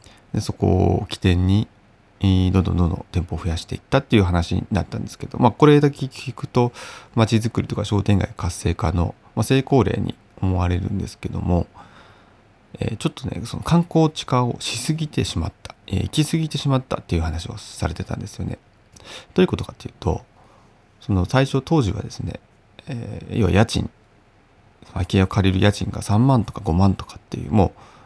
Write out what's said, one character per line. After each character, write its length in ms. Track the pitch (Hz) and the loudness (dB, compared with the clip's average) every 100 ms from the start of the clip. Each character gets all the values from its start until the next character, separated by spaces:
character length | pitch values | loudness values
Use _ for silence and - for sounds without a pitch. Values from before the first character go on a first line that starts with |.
| - - _ - | -20 -20 _ -6
で、 60 | |
そ 100 | - | -4
こ 160 | - 98 92 92 95 | 0 2 4 4 2
を 40 | - | -2
起 100 | - | -2
点 300 | 98 90 92 | 0 2 2
に、 220 | 101 - _ _ _ _ - | 2 0 _ _ _ _ -2
え 60 | 98 | 2
ー、 260 | 95 92 | 4 4
ど 80 | 92 | 4
ん 40 | |
ど 100 | 92 | 2
ん 40 | 87 | 2
ど 100 | 85 | 0
ん 20 | |
ど 60 | 90 | 0
ん 80 | - | -6
店 100 | 90 | -6
舗 140 | 85 82 | -4 -4
を 20 | |
増 100 | 87 | -4
や 80 | 82 | -6
し 60 | |
て 120 | - 92 | -6 -12
い 20 | |
っ 40 | _ | _
た 100 | 135 | -2
っ 20 | |
て 140 | - 113 | 2 4
い 20 | |
う 40 | |
話 320 | 90 87 85 90 | 4 2 0 -2
に 100 | 92 | -2
な 120 | 98 | -2
っ 40 | 87 | -2
た 120 | 110 | -6
ん 60 | |
で 40 | - | -8
す 100 | - | -10
け 100 | - | -10
ど、 120 | - | 0
ま 100 | 123 | 2
あ、 20 | |
こ 140 | - 151 | 6 6
れ 140 | 147 | 8
だ 100 | 143 | 4
け 160 | 139 131 | 0 -8
聞 260 | - - | -10 -14
く 140 | - - | -12 -4
と、 260 | 127 120 - - - - 120 | 0 0 -2 -16 -18 -6 0
街 220 | 113 113 | 2 2
づ 120 | 117 | 0
く 120 | - | -2
り 80 | - | -4
と 60 | - | -4
か 80 | 101 | -2
商 180 | 101 | 0
店 160 | 98 98 | 2 2
街 100 | 92 - | 0 -4
活 200 | 90 - | -6 -4
性 200 | - 82 | -2 -2
化 160 | 80 | 0
の、 240 | 87 85 - _ | 0 0 -4 _
ま 80 | - | -4
あ、 20 | |
成 160 | 110 135 | 2 2
功 260 | 131 135 101 | 4 4 4
例 120 | - | 0
に 120 | - - _ - | -4 -8 _ -4
思 180 | 95 90 | 0 2
わ 80 | 90 | 2
れ 100 | 87 | 0
る 120 | 92 | -2
ん 80 | 95 | -4
で 100 | - | -6
す 100 | - | -8
け 120 | - | -8
ど 100 | 87 | -4
も、 280 | 85 87 - - - - - - _ _ _ _ _ - | 0 0 0 -8 -20 -20 -20 -20 _ _ _ _ _ -8
え 160 | - 101 | -6 -4
ー、 20 | |
ち 100 | 160 | -6
ょ 20 | |
っ 40 | |
と 140 | - 98 | -6 -8
ね、 140 | - 117 | -8 -8
そ 100 | - | -8
の 80 | |
観 200 | - 170 | 0 2
光 280 | 170 160 156 | 2 2 2
地 140 | - - | 0 -2
化 180 | 127 | 0
を 140 | 123 - | 0 -4
し 180 | - 113 | -8 -6
す 160 | - | -4
ぎ 140 | 156 151 | -4 -4
て 160 | - | -4
し 160 | 101 - | -4 -4
ま 80 | 85 | -6
っ 60 | - | -8
た、 100 | - - - | -18 -20 -6
え 40 | |
ー、 120 | 92 | -4
行 60 | 92 | -2
き 200 | - 147 | -2 -2
過 80 | 165 | -2
ぎ 120 | 156 | -4
て 80 | - | -4
し 100 | 143 | 0
ま 100 | 131 | -2
っ 40 | |
た 160 | - - | -2 -6
っ 40 | |
て 140 | - 87 | -2 -2
い 40 | |
う 20 | |
話 280 | 82 80 85 | -2 -4 -8
を 80 | - | -12
さ 300 | - - 82 | -16 -6 -6
れ 60 | |
て 100 | 80 | -6
た 120 | 95 - | -8 -8
ん 40 | |
で 80 | 98 | -10
す 120 | - | -8
よ 60 | 92 | -8
ね。 140 | - _ _ _ - - - - | -8 _ _ _ -20 -20 -20 -4
ど 80 | - | 0
う 0 | |
い 40 | 180 | 2
う 20 | |
こ 80 | - | 0
と 80 | |
か 80 | - | -6
っ 40 | - | -12
て 100 | - | -16
い 40 | |
う 20 | - | -6
と、 240 | - - - _ _ _ _ _ _ _ | -4 -4 -6 _ _ _ _ _ _ _
そ 140 | - | -2
の 100 | 95 | 0
最 220 | 90 131 135 | 2 2 2
初 160 | 139 | 0
当 200 | - 165 | 0 0
時 120 | 104 | 0
は 80 | - | -2
で 80 | - | -8
す 100 | - | -8
ね、 220 | 95 - _ _ _ - - | -10 -10 _ _ _ -20 -12
え 380 | 120 107 110 - | -10 -10 -12 -6
ー、 80 | - | 0
要 60 | 95 | 4
は 60 | |
家 120 | 90 - | 4 2
賃、 240 | - - _ _ _ _ _ _ _ _ _ - | 0 -4 _ _ _ _ _ _ _ _ _ -12
空 120 | 92 92 | -6 0
き 120 | 98 | 2
家 60 | |
を 40 | 95 | 2
借 260 | - 95 | 2 2
り 60 | 95 | 4
る 40 | |
家 80 | 101 | 2
賃 180 | - - | 2 -4
が 100 | - | -6
三 260 | - 104 131 | 0 2 4
万 160 | 127 | 2
と 80 | 110 | 0
か 80 | - | -6
五 120 | 98 | -2
万 220 | 82 98 95 | 4 4 2
と 100 | - | -4
か 100 | - | -18
っ 40 | - | -12
て 100 | - | -10
い 80 | 82 | 0
う、 40 | |
も 200 | 101 87 - - - | 2 2 0 -20 -20